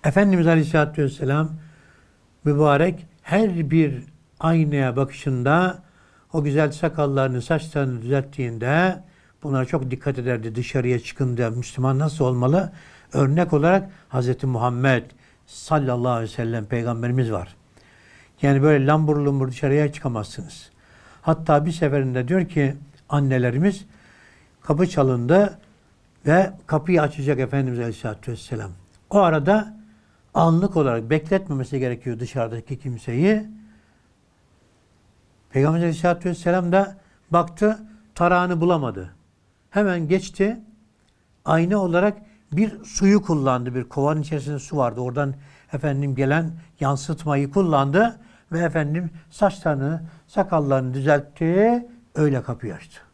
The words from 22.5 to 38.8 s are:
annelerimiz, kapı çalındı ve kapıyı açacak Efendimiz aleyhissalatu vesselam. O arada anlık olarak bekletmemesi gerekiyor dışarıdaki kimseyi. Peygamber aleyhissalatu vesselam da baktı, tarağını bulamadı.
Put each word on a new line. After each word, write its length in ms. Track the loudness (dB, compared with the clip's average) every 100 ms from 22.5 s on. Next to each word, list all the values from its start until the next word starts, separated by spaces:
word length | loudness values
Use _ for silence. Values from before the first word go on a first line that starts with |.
| 0 0 -2 -14 _ _
annelerimiz, 760 | 0 2 2 0 2 0 0 -12 -20 _ _ _ _ _ _
kapı 260 | -2 2 2
çalındı 720 | 2 2 2 4 4 4 -2 _ _ _ _ _ _ 2
ve 240 | 4 2 -4 -4
kapıyı 340 | -2 2 2
açacak 380 | 2 -2 -2 -2
Efendimiz 400 | 0 -2 -2 -4
aleyhissalatu 520 | -6 -6 -8 -8 -10
vesselam. 400 | -12 -10 -10 -10 -14 -20 _ _
O 100 | 4
arada 580 | 4 4 4 2 0 -14 -20 _ _ _ _
anlık 440 | 2 4 4 2 2
olarak 320 | 2 0 0
bekletmemesi 680 | -2 0 -2 -2 -6 -4 -4
gerekiyor 400 | -4 -4 -8 -8
dışarıdaki 600 | -6 -4 -4 -6 -10 -10
kimseyi. 680 | -10 -10 -6 0 2 2 -2 -18 -20 _ _ _ _ _ _ _ _ _ _ _ _ _ _ _ _ _ _
Peygamber 280 | 0 2 2
aleyhissalatu 520 | 0 0 0 0 -4
vesselam 420 | -4 0 0 2
da 260 | 2 0 -8 _ _ _
baktı, 480 | 0 0 0 0 0 -10 -20 _ 0
tarağını 460 | 2 2 2 0
bulamadı. 520 | 2 0